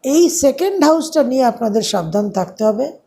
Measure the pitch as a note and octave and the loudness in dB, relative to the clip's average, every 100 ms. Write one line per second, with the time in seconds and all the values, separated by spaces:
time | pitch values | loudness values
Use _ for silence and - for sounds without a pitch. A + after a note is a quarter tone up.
0 | C4 D4+ E4+ - C#4 C#4 F#4+ G4+ D4 D#4+ | 2 2 2 2 0 0 -4 2 2 2
1 | D#4 D#4 B3 C4 B3 A3+ A3+ G#3+ G3 G3 | 0 0 0 2 0 0 -2 -2 -2 -4
2 | E3 G3+ G#3 F#3 F#3 - G#3+ G#3+ C#4 - | -2 -2 -2 -4 -6 -2 -2 0 -6 -10